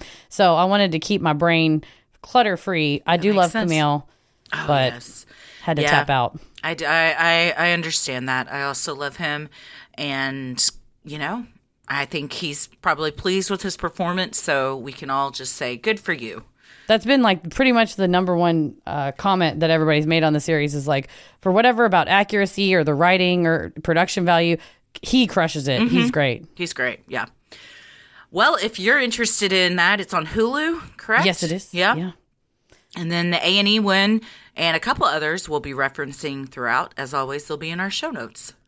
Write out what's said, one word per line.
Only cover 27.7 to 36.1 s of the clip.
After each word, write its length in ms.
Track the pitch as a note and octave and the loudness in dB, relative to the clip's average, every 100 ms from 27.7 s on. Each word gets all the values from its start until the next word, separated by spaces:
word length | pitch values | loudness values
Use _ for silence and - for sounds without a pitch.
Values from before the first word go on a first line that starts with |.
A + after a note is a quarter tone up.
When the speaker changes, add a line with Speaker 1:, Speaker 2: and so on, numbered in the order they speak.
| - - - - - - | -20 -20 -20 -20 -20 -8
Speaker 2:
Well, 240 | F3+ B3+ F4 | 2 2 2
if 180 | G#3 A3+ | -2 -2
you're 200 | F#3+ C#4 | 0 2
interested 520 | B3 - A#3+ - G3+ | 2 -2 -2 0 0
in 240 | F#3+ F3+ F3 | 2 2 4
that, 240 | F3 G3+ | 2 2
it's 140 | F#3+ | -2
on 120 | F3+ D#3 | -4 -4
Hulu, 720 | G#3 A3+ C#4 D#4+ E4 - - | 0 0 0 -2 -4 -8 -14
correct? 280 | - A3+ F#3+ | -2 0 2
Speaker 1:
Yes, 180 | F3 | 0
it 80 | E3 | -4
is. 220 | F3+ - | -6 -6
Speaker 2:
Yeah. 220 | F3 F#3 D#3+ | -2 0 0
Speaker 1:
Yeah. 160 | F3+ - _ _ _ _ _ _ _ - | -4 -10 _ _ _ _ _ _ _ -10
Speaker 2:
And 140 | E3 | -4
then 200 | E3+ F3 | -2 0
the 60 | F3 E3+ | 0 2
A 140 | G3 | 2
and 80 | G3+ | 2
E 120 | A3 | 2
one 420 | G3+ F#3+ G3+ A3 A3 - - - | 2 2 4 2 -2 -16 -18 -4
and 200 | E3 D#3+ | -2 0
a 40 | |
couple 260 | - - - | -2 -2 0
others 420 | D3+ D3+ F3 - | 0 -2 -4 -4
we'll 120 | D3+ | -6
be 120 | C#3+ | -6
referencing 760 | C3+ C3+ C3 C#3 | -4 -4 -4 -10